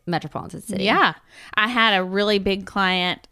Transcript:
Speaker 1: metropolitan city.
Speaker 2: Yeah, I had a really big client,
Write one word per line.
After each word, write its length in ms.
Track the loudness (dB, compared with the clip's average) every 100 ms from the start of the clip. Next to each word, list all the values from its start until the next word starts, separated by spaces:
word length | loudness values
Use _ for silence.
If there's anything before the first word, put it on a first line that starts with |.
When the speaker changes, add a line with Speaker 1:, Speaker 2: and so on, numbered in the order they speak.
| -6
Speaker 1:
metropolitan 560 | -4 -4 -10 -12 -14
city. 220 | -10 -2
Speaker 2:
Yeah, 300 | 0 2 2 0 _ -20 -4
I 120 | 0 0
had 300 | 2 4 2
a 60 |
really 340 | 0 0 2 2
big 260 | 0 -2 -4
client, 600 | -2 0 0 -2 -4 -6